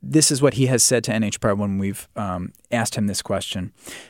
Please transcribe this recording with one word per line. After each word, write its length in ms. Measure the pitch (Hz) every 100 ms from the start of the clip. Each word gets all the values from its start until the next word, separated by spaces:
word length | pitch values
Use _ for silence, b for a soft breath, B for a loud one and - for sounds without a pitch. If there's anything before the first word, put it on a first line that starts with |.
| 135
This 260 | 151 147
is 100 | 139
what 140 | 139 135
he 100 | 131
has 180 | 123
said 200 | - 120 113
to 80 |
N 100 | 110
H 160 | 104 -
P 80 | 113
R 80 | 101
when 220 | 101 98
we've, 320 | 98 98 - -
um, 340 | 101 90 90 - -
asked 240 | 117 113 -
him 120 | 104
this 140 | 95
question. 500 | - 98 - 98 90 _ B B B